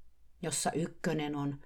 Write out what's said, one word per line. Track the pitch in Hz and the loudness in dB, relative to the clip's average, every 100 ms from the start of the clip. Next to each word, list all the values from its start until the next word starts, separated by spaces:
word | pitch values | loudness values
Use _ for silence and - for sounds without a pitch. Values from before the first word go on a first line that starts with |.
| - - - - | -20 -20 -20 -6
jossa | 160 - - | -2 0 2
ykkönen | - 170 - 175 156 147 147 | 2 0 0 2 2 2 2
on | 143 139 | 0 -2